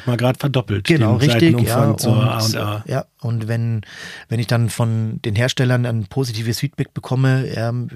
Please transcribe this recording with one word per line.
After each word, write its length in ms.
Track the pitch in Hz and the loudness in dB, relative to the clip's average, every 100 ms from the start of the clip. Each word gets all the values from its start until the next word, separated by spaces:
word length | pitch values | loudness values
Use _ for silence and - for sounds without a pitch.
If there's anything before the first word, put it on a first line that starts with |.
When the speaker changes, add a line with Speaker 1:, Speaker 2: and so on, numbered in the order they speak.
| 123 | -2
Speaker 1:
mal 100 | 117 | 0
grad 220 | 123 120 | 2 0
verdoppelt 480 | 143 131 - 101 - | 0 0 0 -2 2
Speaker 2:
Genau, 320 | 160 110 107 | 2 4 4
Speaker 1:
den 120 | 143 | 4
Speaker 2:
richtig, 220 | 117 165 | 4 4
Speaker 1:
Seitenumfang 360 | 120 117 120 110 | 4 2 2 2
Speaker 2:
ja, 60 | 107 | 2
Speaker 1:
zur 160 | 120 117 | 2 2
Speaker 2:
und, 80 | 120 | 2
Speaker 1:
A 100 | 120 | 0
und 120 | 110 110 | -2 -2
A. 280 | 104 104 - | -4 -6 -6
Speaker 2:
ja, 160 | 131 - _ | -6 -6 _
und 260 | 117 117 110 | -6 -4 -2
wenn, 360 | 117 117 113 - - - - - | -2 -2 -4 -6 -14 -16 -16 -6
wenn 120 | 117 | -4
ich 80 | 117 | 0
dann 220 | 120 117 | 0 0
von 500 | - 117 113 110 - | 0 0 0 -2 -4
den 140 | 117 104 | -2 0
Herstellern 500 | 127 - 123 127 120 | 0 2 2 2 0
ein 200 | 113 101 | -2 -4
positives 520 | - 131 107 117 113 | -4 -4 -4 -4 -4
Feedback 320 | 143 - 139 | -4 -4 -6
bekomme, 600 | - - 131 131 131 123 | -8 -4 0 2 2 0
ja, 180 | - 117 120 117 | -4 -4 -4 -6